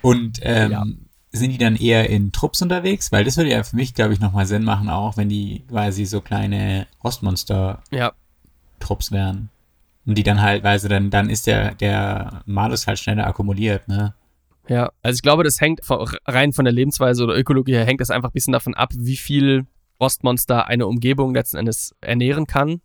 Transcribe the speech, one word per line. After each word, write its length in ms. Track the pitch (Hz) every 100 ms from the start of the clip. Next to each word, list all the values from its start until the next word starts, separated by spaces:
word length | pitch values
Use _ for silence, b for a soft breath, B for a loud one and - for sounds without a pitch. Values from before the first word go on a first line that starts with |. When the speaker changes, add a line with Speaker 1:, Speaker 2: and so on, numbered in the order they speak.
Speaker 1:
Und, 380 | 131 120 117 110
ähm, 280 | 120 117 107
Speaker 2:
Ja. 140 | 104 104 - - _ _
Speaker 1:
sind 200 | 104 127
die 60 | 127
dann 200 | 117 110
eher 320 | 117 113 110
in 240 | 104 101
Trupps 280 | - 156 -
unterwegs? 500 | 180 180 180 196 -
Weil 100 | 104
das 140 | 104 135
würde 140 | 160
ja 120 | 117
für 120 | 107 113
mich, 160 | 127
glaub 180 | - 110
ich, 80 | 101
nochmal 260 | 104 98 95
Sinn 180 | 104 110
machen, 240 | 101 104
auch 260 | 87 107 107
wenn 140 | 101
die 340 | 104 101 101 -
quasi 340 | 117 104 95 98
so 140 | 104
kleine 680 | - 101 101 101 101 95 98 _
Rostmonster 800 | 117 120 95 92 - 95 95 95 -
Speaker 2:
Ja. 200 | 139 120 - _ _ _ _ _ _
Speaker 1:
Trupps 300 | - 101 -
wären. 360 | 101 98 95 107 _ _ _ _ _ -
Und 120 | 104
die 60 |
dann 180 | 101 104
halt, 220 | 104 101
weil 160 | 101 101
sie 100 | 101
dann, 200 | 101 101
dann 180 | 101 107
ist 160 | 107 -
der, 280 | 107 104 -
der 640 | 101 101 101 98 95 - -
Malus 400 | 98 110 120 -
halt 100 | 107
schneller 280 | - 104 98
akkumuliert, 600 | - 101 98 110 98 -
ne? 260 | 101 104 - _ _ _ _ -
Speaker 2:
Ja, 240 | 123 123 _
also 120 | 117 123
ich 40 |
glaube, 220 | 143 156
das 180 | 156 -
hängt 240 | 151 160 -
von, 220 | 127 117 - -
rein 280 | 127 143
von 120 | 139 127
der 80 |
Lebensweise 500 | 120 135 - 131 123
oder 140 | 120 98
Ökologie 360 | 131 135 131
her, 120 | 123 113
hängt 160 | 131
das 80 | 120
einfach 200 | 123 123
ein 40 |
bisschen 200 | - 131
davon 200 | 127 127
ab, 180 | - 127 123
wie 180 | 120 131
viel 500 | - 143 139 135 131 _ _ _
Rostmonster 640 | 131 - 123 123 - 120 -
eine 200 | 120 107
Umgebung 460 | 117 123 135 135 127
letzten 220 | 127 -
Endes 360 | 117 - - _
ernähren 460 | - 120 123 143 156
kann. 340 | 139 147 170